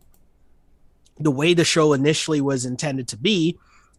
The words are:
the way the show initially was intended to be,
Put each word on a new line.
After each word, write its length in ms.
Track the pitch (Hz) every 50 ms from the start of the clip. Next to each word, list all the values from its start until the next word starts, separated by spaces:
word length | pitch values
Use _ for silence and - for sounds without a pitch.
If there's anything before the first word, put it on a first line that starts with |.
| _ _ _ _ _ _ _ _ _ _ _ _ _ _ _ _ _ - _ _ _ _ _ -
the 120 | 151 156
way 240 | 131 131 151 175 175
the 100 | 165 156
show 280 | - - 170 156 151
initially 480 | 147 131 139 151 160 - - - 156 143
was 260 | 139 139 139 127 123
intended 400 | 127 127 - 156 147 135 131 120
to 100 | - -
be, 400 | 104 131 208 214 175 156 170 175 - _ _ _ _ _ _ _